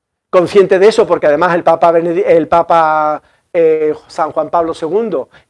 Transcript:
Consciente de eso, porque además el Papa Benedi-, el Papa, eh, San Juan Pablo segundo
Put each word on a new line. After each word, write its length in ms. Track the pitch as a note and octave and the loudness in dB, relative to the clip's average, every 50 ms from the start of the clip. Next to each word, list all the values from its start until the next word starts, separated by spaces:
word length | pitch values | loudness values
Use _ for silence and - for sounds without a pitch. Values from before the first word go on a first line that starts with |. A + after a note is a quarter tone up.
| _ _ _ _ _ _ | _ _ _ _ _ _
Consciente 480 | - F#3 F3 - - G3+ F#3 E3 G3 F3+ | -2 0 0 2 2 2 2 2 2 2
de 100 | F#3+ A3 | 4 4
eso, 180 | A3 A#3 G3+ | 4 2 0
porque 200 | E3 F3 D#3 - | 0 0 0 0
además 280 | D3+ D3 D3+ F3 F3+ E3+ | 0 0 0 0 0 -2
el 80 | F3 - | 0 0
Papa 300 | E3 E3 D#3+ F3 E3+ E3 | 0 0 2 2 2 2
Benedi-, 320 | E3 E3 F3 E3 F#3 G3+ | 2 0 -2 -2 -2 0
el 220 | G3+ E3 E3+ D#3 - | 2 2 2 0 0
Papa, 760 | F3 E3+ E3+ - F3 E3 D#3+ D#3 D#3 D#3 D3+ D3+ D3+ - - _ _ _ _ _ - | 0 0 0 2 0 0 2 0 0 0 -2 -2 -4 -6 -10 _ _ _ _ _ -2
eh, 420 | F3 E3 D#3+ D#3+ D#3 D#3 D3+ D3+ D3+ - - | 0 0 2 0 0 -2 -4 -4 -6 -10 -12
San 240 | - - D#3+ D3+ - | -8 -6 -6 -4 -4
Juan 180 | D#3+ D3+ D3+ | -4 -4 -2
Pablo 240 | - F3 E3+ E3 D#3+ | -2 -2 -2 -4 -6
segundo 540 | - E3 D#3+ E3+ G#3+ A#3 A3 F3 C3+ A#2+ - _ _ _ _ | -8 -6 -4 -4 -4 -4 -4 -6 -8 -8 -10 _ _ _ _